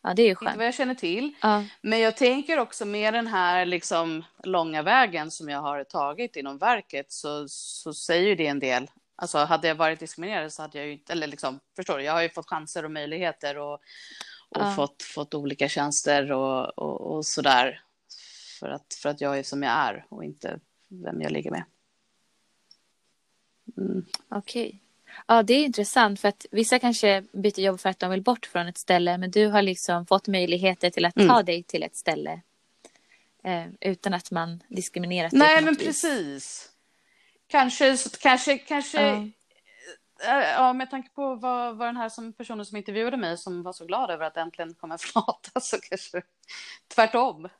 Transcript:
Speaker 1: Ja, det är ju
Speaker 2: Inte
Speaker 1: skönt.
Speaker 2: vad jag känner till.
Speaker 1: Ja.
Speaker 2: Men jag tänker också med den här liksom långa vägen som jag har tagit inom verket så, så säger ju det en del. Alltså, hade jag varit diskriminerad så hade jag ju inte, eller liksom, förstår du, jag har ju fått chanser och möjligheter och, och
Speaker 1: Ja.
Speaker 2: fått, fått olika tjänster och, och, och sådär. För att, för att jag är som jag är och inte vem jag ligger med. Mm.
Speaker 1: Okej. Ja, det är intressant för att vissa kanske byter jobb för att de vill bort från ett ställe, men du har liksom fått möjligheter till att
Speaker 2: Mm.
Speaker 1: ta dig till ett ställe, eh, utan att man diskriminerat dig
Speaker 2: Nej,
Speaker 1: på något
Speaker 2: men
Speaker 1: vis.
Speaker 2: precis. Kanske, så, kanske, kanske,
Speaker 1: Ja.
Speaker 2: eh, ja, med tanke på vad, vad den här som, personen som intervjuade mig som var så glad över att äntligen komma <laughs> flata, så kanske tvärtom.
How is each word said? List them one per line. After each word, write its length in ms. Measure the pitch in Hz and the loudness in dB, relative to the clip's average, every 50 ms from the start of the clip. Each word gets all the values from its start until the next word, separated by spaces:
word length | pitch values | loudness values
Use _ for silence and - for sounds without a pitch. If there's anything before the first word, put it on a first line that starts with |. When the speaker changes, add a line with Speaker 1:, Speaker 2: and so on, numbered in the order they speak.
Speaker 1:
Ja, 120 | - - 185 | -4 0 4
det 80 | 208 | 6
är 20 | 233 | 6
ju 60 | 214 | 6
Speaker 2:
Inte 140 | 185 - 220 | 6 2 -2
Speaker 1:
skönt. 120 | - - | -4 -2
Speaker 2:
vad 100 | 208 226 | 0 -2
jag 80 | 233 254 | -2 0
känner 200 | - 269 247 254 | -2 -2 -2 -2
till. 400 | 254 - 170 175 220 269 294 294 - | -4 -4 -4 -2 -2 -4 -6 -6 0
Speaker 1:
Ja. 220 | - 214 208 208 208 208 - _ | 2 2 2 2 0 -6 -12 _
Speaker 2:
Men 160 | - 208 226 226 | -2 0 2 4
jag 160 | 226 220 220 | 4 2 4
tänker 420 | - 269 240 254 277 285 330 330 294 | 4 4 4 4 2 0 0 0 0
också 260 | 233 - - - 226 | 0 -2 -6 -8 -6
med 300 | 202 208 208 214 220 220 | -6 -4 0 0 0 0
den 120 | 233 233 | 0 -2
här 400 | 220 220 185 180 175 180 180 180 | 0 0 2 2 4 2 2 2
liksom 580 | 175 180 170 - - 190 165 165 165 160 160 165 _ _ _ - | 0 -2 -4 -2 -2 -2 0 0 -2 -4 -6 -10 _ _ _ -6
långa 380 | 185 185 175 165 160 156 151 | -2 0 0 0 0 -2 -2
vägen 480 | 151 185 233 262 254 208 170 160 151 160 | 2 4 6 6 4 4 0 -6 -6 -8
som 180 | - - 160 147 | -10 -12 -8 -6
jag 120 | 143 143 | -6 -4
har 240 | 151 143 143 143 139 | -4 -4 -4 -6 -8
tagit 520 | _ - 170 143 143 151 - 240 - - | _ -4 -4 -4 -4 -4 -6 -8 -8 -8
inom 220 | 151 135 139 139 139 | -10 -10 -10 -6 -2
verket 540 | 180 226 247 214 - _ - 139 139 _ | 0 0 0 0 -2 _ -10 -10 -10 _
så, 360 | - - - 147 147 147 147 139 | -14 -10 -8 -8 -6 -8 -8 -10
så 460 | - - - - - - - 160 151 | -14 -14 -14 -14 -16 -12 -12 -12 -12
säger 320 | - - - 170 170 185 208 | -10 -2 0 2 4 4 2
ju 60 | 202 | 2
det 120 | 170 160 | 2 0
en 120 | 147 143 139 | -2 0 -2
del. 320 | 135 131 127 127 131 - _ _ _ _ _ | 0 0 0 0 -2 -6 _ _ _ _ _
Alltså, 220 | - 175 170 - 151 | -10 -10 -2 0 0
hade 300 | 147 151 165 160 165 165 | 2 2 2 2 2 0
jag 60 | 156 | 2
varit 260 | 156 165 160 160 156 | 2 0 0 0 -4
diskriminerad 520 | 165 156 - - 170 196 214 180 156 156 | -10 -16 -12 -12 -8 -6 -6 -6 -6 -8
så 100 | - - | -10 -14
hade 160 | 156 151 147 147 | -14 -14 -12 -12
jag 80 | 143 | -10
ju 60 | 147 | -10
inte, 200 | 147 147 _ - | -12 -14 _ -8
eller 140 | 170 170 156 | -6 -6 -6
liksom, 340 | 147 147 - - 139 131 139 _ _ _ | -6 -8 -8 -8 -8 -8 -8 _ _ _
förstår 220 | - 185 - 165 139 | -12 -6 -6 -4 -4
du, 60 | 139 | -2
jag 80 | 147 | -2
har 100 | 160 170 | 0 0
ju 60 | 170 165 | 0 -2
fått 200 | - 170 160 - | -4 -8 -10 -8
chanser 360 | 175 160 156 156 - 175 156 | -8 -8 -8 -8 -10 -8 -8
och 60 | 156 | -8
möjligheter 680 | 156 156 147 147 156 175 180 165 156 _ - 143 143 147 | -8 -8 -8 -8 -6 -4 -4 -4 -6 _ -8 -8 -8 -8
och, 160 | 147 147 147 - _ _ - - - - - - - - - - _ _ | -10 -10 -12 -14 _ _ -20 -20 -20 -20 -18 -18 -18 -20 -20 -20 _ _
och 140 | - - | -4 -2
Speaker 1:
Ja. 120 | 208 202 196 | -2 -2 0
Speaker 2:
fått, 280 | 190 143 139 _ _ | -2 -2 -2 _ _
fått 320 | - - - 156 147 _ - | -18 -12 -10 -10 -8 _ -6
olika 340 | 151 143 139 139 - 139 143 | -6 -6 -6 -2 -2 -2 -2
tjänster 640 | - 160 143 147 143 - - 151 147 143 135 143 | 0 -2 -2 0 -2 0 2 2 2 2 2 0
och, 460 | 139 131 135 135 131 131 127 - - - | -2 -2 0 0 -2 -2 -4 -6 -8 -6
och, 380 | - 151 139 - - - 156 | -6 -6 -6 -6 -6 -6 -6
och 100 | 156 156 | -4 -4
sådär. 540 | - - 156 139 139 131 123 127 135 - - _ _ _ _ _ _ - - - - - - - - - - | -4 -4 2 4 6 6 6 6 2 -2 -8 _ _ _ _ _ _ -20 -20 -20 -20 -20 -20 -20 -20 -18 -12
För 80 | - - | -10 -10
att, 260 | 139 143 _ _ - - | -10 -10 _ _ -16 -6
för 60 | - 147 | -6 -6
att 120 | 147 147 | -4 -2
jag 180 | 147 143 139 139 | -4 -4 -2 -4
är 40 | |
som 200 | 135 - - 139 | -6 -6 -6 -4
jag 100 | 139 131 | 0 0
är 340 | 117 151 143 117 101 - - _ | 2 2 0 0 -2 -6 -14 _
och 160 | 214 214 165 | -14 -12 -12
inte 360 | 151 151 _ - - - 160 _ _ _ _ _ _ 196 180 175 | -14 -14 _ -10 -10 -10 -10 _ _ _ _ _ _ -18 -12 -10
vem 160 | 170 - - | -8 -6 -6
jag 100 | 156 151 | -4 -4
ligger 180 | 156 - 151 156 | -4 -4 -4 -6
med. 140 | 78 170 165 _ _ _ _ _ _ _ _ _ _ _ _ _ _ _ _ _ _ _ _ _ _ _ _ _ _ _ _ _ _ _ _ _ _ _ _ _ _ _ _ - - | -8 -8 -10 _ _ _ _ _ _ _ _ _ _ _ _ _ _ _ _ _ _ _ _ _ _ _ _ _ _ _ _ _ _ _ _ _ _ _ _ _ _ _ _ -16 -10
Mm. 280 | 190 190 - 190 190 175 _ - - _ _ | -6 -6 -4 -4 -6 -6 _ -14 -16 _ _
Speaker 1:
Okej. 540 | - 202 196 - - 240 226 - 202 196 _ _ _ _ _ - - - - | -10 -10 -10 -6 -6 -6 -6 -6 -8 -16 _ _ _ _ _ -20 -20 -16 2
Ja, 160 | - 233 233 | 6 6 6
det 120 | 214 196 247 | 8 6 6
är 100 | 277 302 | 6 6
intressant 560 | 285 233 - 202 - - 262 233 208 202 - | 2 0 -2 -2 2 4 4 4 4 2 2
för 80 | - 202 | 0 0
att 180 | 202 _ - - | 0 _ -14 -4
vissa 280 | - 208 226 - 254 254 | 0 0 2 4 2 4
kanske 440 | 247 247 233 - - 202 196 196 196 _ | 4 2 2 4 4 4 4 4 0 _
byter 280 | - 196 190 208 202 190 | -8 0 0 0 0 2
jobb 200 | 190 196 185 185 | 0 0 0 2
för 80 | - 190 | -2 -2
att 100 | 190 _ | -2 _
de 120 | 185 180 | -2 -2
vill 120 | 190 190 | -2 0
bort 240 | 196 247 247 226 - | 2 0 0 0 -4
från 200 | - - 175 170 175 | -6 -4 -4 -4 -4
ett 100 | 175 - | -8 -10
ställe, 400 | - - 185 175 175 175 175 180 | 4 6 6 6 6 4 2 0
men 120 | 185 185 | -2 0
du 160 | 180 208 214 | 4 4 4
har 160 | 214 202 208 | 6 6 4
liksom 440 | 202 190 185 - - - 175 175 175 | 4 4 0 -2 -2 0 0 -2 2
fått 220 | - 196 196 _ - | 2 2 2 _ 0
möjligheter 640 | 196 185 180 175 175 180 190 185 185 _ - 175 | 0 0 2 2 0 2 2 2 2 _ 0 0
till 140 | - 175 170 | 2 2 0
att 120 | 175 - | 2 6
Speaker 2:
Mm. 120 | - 202 175 | 6 8 8
Speaker 1:
ta 140 | 247 233 | 8 8
dig 200 | 190 175 170 175 | 6 4 -2 -4
till 200 | 175 - - 160 | -4 -6 -4 -4
ett 140 | 160 - - | -4 -4 -8
ställe, 440 | - - 175 156 151 147 156 160 170 _ _ _ _ _ _ _ _ _ - _ _ _ _ _ _ _ _ _ _ _ | -4 -2 -2 -2 -2 -4 -8 -10 -10 _ _ _ _ _ _ _ _ _ -20 _ _ _ _ _ _ _ _ _ _ _
eh, 200 | 185 180 170 165 175 185 _ | -4 -4 -4 -6 -10 -14 _
utan 340 | - 196 185 - - 196 190 | -2 -2 -2 -2 -2 -2 -2
att 160 | 175 - - | -2 -4 -4
man 320 | 185 170 165 170 170 170 _ _ | -4 -4 -4 -4 -8 -12 _ _
diskriminerat 640 | - 185 180 - - 175 180 175 180 180 165 165 | -8 -8 -8 -6 -6 -6 -4 -2 -2 -2 -2 2
dig 80 | - 269 | 6 8
Speaker 2:
Nej, 180 | 294 302 311 320 | 8 8 8 6
Speaker 1:
på 60 | 311 | 4
något 140 | 320 302 294 | 4 0 0
Speaker 2:
men 80 | - | -2
Speaker 1:
vis. 160 | - 294 - | -4 -2 -2
Speaker 2:
precis. 680 | - 330 277 220 170 143 139 135 - - - - - - _ _ _ _ _ _ _ _ _ _ _ _ _ _ _ _ | -2 -2 -2 -2 -4 -6 -8 -12 -14 -14 -16 -16 -18 -20 _ _ _ _ _ _ _ _ _ _ _ _ _ _ _ _
Kanske, 480 | - 285 262 247 - - 294 262 269 | 4 4 4 4 4 4 4 4 4
så, 140 | 254 - - | 4 -2 -6
kanske, 480 | - - - 277 254 254 - 294 277 - | -10 2 6 6 6 6 4 0 0 0
kanske, 440 | - - 311 285 - - - 302 | -2 -4 -4 -4 -4 -2 2 2
Speaker 1:
Ja. 1400 | 285 285 208 208 208 214 - _ _ _ _ _ _ _ _ 113 127 - - _ _ _ _ _ 170 226 262 277 | 4 4 2 0 -4 -10 -14 _ _ _ _ _ _ _ _ -20 -20 -20 -20 _ _ _ _ _ 0 2 4 4
Speaker 2:
eh, 60 | 214 156 | 4 2
ja, 220 | - - 262 254 | 4 4 4 4
med 180 | 254 254 262 254 | 4 0 -4 -6
tanke 180 | 277 269 247 _ _ | -8 -10 -10 _ _
på 200 | - 277 269 262 | -6 -4 -4 -4
vad, 420 | 226 233 254 247 247 240 240 226 | -4 -4 -4 -4 -2 -4 -6 -6
vad 120 | 214 240 233 | -6 -6 -6
den 80 | 240 | -4
här 120 | 247 226 226 | -6 -6 -8
som, 240 | 220 - 226 226 | -8 -12 -14 -16
personen 340 | 214 _ 240 - 233 208 208 | -14 _ -12 -10 -10 -10 -10
som 100 | - 208 | -10 -10
intervjuade 400 | 208 196 - 196 214 226 240 262 | -10 -10 -6 -4 -2 -2 -2 -2
mig 220 | 262 202 165 170 175 | -2 -2 -4 -4 -6
som 240 | - 190 180 175 | -8 -8 -8 -8
var 100 | 170 180 | -8 -10
så 120 | 185 - 170 | -12 -14 -8
glad 240 | 170 190 240 262 202 | -4 -2 -2 -2 -2
över 140 | 170 151 160 | -4 -4 -6
att 100 | 156 _ | -6 _
äntligen 380 | 165 165 170 - - 170 165 170 | -6 -8 -8 -8 -10 -12 -12 -12
komma 240 | _ - 160 165 170 | _ -12 -12 -12 -10
<laughs> 20 | |
flata, 600 | - - - 233 196 - - _ - - _ 254 | -10 -2 -2 0 0 0 -6 _ -12 -6 _ -6
så 160 | - - - - | -4 -4 -6 -6
kanske 400 | - - 185 190 - - - 180 - _ _ _ _ - - - - - - - _ _ - | -6 -8 -10 -10 -10 -10 -10 -10 -10 _ _ _ _ -18 -18 -16 -16 -18 -20 -20 _ _ 4
tvärtom. 540 | - 220 220 - 233 254 262 170 151 160 180 _ | 4 4 4 4 2 0 0 -2 -8 -16 -18 _